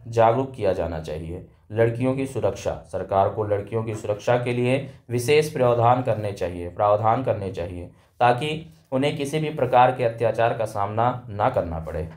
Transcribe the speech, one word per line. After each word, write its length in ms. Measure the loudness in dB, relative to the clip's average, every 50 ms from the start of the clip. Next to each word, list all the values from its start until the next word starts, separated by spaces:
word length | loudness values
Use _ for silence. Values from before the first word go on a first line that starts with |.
| -12 -2
जागरूक 440 | 4 4 6 6 6 2 -2 -4
किया 200 | -6 -2 0 0
जाना 280 | 0 0 -2 -4 -4 -6
चाहिए। 480 | -8 -8 -10 -8 -8 -10 -10 -12 -14 -16 _ _ _ -6
लड़कियों 420 | 0 2 2 2 2 0 -2 -2 0
की 120 | -2 -4
सुरक्षा। 560 | -4 -4 -2 -2 -2 -2 -2 -6 -6 -6 -6 -10 -10
सरकार 360 | -8 -8 -6 0 2 2 2 2
को 160 | 0 -2 -2
लड़कियों 400 | 0 -2 -2 -2 -4 -6 -4 -4
की 100 | -4 -8
सुरक्षा 420 | -6 -4 -4 -4 -2 0 0 0
के 160 | 2 0 -2
लिए 380 | -2 0 0 0 0 -2 -2 -8 -16 -18 _ -6
विशेष 440 | -4 -4 2 4 4 4 2 2
प्रावधान 500 | 0 2 4 4 4 4 6 4 4 4
करने 300 | 2 -2 -2 -2 -2 -6
चाहिए, 360 | -4 -4 -6 -6 -4 -6 -8 -8
प्रावधान 560 | -2 0 4 4 4 4 4 2 2 2 0
करने 280 | -2 -2 -2 -4 -6
चाहिए 380 | -6 -6 -8 -8 -8 -10 -12 -14 -16 _ _ _ _ 2
ताकि 540 | 4 4 4 2 0 -4 -4 -6 -8 -16 -20 _ _ -4
उन्हें 240 | -2 0 0 0 0
किसी 220 | -2 -6 -2 -2 -2
भी 120 | -2 -2
प्रकार 420 | 0 -2 0 4 6 6 6 6
के 120 | 4 2 -2
अत्याचार 540 | -2 0 0 0 0 2 2 2 2 2 0
का 60 | -4
सामना 600 | -4 -2 -4 -4 -2 0 0 0 0 0 -2 -10 -10
ना 220 | -4 0 0 2
करना 280 | 2 0 -2 -2 -6 -8
पड़े। 300 | -8 -6 -6 -6 -6 -8 -10